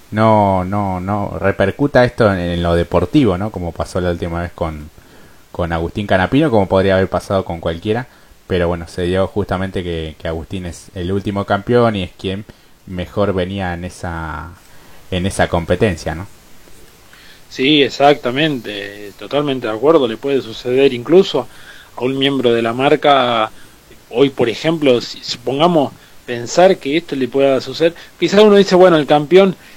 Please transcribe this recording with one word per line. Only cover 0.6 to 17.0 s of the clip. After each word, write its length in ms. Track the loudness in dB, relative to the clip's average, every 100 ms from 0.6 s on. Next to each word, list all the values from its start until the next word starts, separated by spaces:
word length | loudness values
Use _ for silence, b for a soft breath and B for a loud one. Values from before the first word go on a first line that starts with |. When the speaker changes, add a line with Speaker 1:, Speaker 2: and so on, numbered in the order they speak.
Speaker 1:
no, 380 | -2 -4 -4 -4
no 380 | -4 -4 -4 -4
repercuta 640 | -2 0 0 0 0 2
esto 260 | 2 2 2
en, 80 | 2
en 240 | -2 -2
lo 120 | 0
deportivo, 640 | 0 0 0 2 2 2 0
¿no? 120 | -4
Como 220 | -6 -8
pasó 260 | -8 -6 -4
la 80 | -4
última 320 | -4 -4 -6
vez 100 | -8
con, 380 | -6 -8 -8 -14 -20 b b b b b
con 200 | -6 -4
Agustín 340 | -2 -4 -4 0
Canapino, 440 | 0 2 2 2
como 180 | 2 2
podría 280 | 2 2 2
haber 120 | 0
pasado 380 | -2 -2 -4 -4
con 140 | -6
cualquiera. 460 | -6 -4 -4 -4 -6 b b b -4
Pero 220 | -2 0
bueno, 180 | -2 -8
se 180 | -6
dio 220 | -2 0 -2
justamente 560 | -4 -4 -4 -4 -6
que, 340 | -6 -6 -8 -8
que 80 | -8
Agustín 380 | -8 -8 -10 -10
es 220 | -12 -14
el 160 | -8 -4
último 360 | -4 -4 -4 -2
campeón 500 | -2 0 2 2 0
y 60 |
es 80 | -6
quien 320 | -8 -8 -8 -10 b b b -12
mejor 460 | -10 -6 -2 0
venía 400 | 0 -4 -4 -6
en 140 | -6 -10
esa, 640 | -10 -10 -10 -10 -10 -14 -18 -20 b b b -8
en 140 | -4
esa 240 | -2 -2 -2
competencia, 640 | -2 -2 0 0 -2 -8
¿no? 120 | -10 -12 -18 -20 -20 -20 -20 -20 -20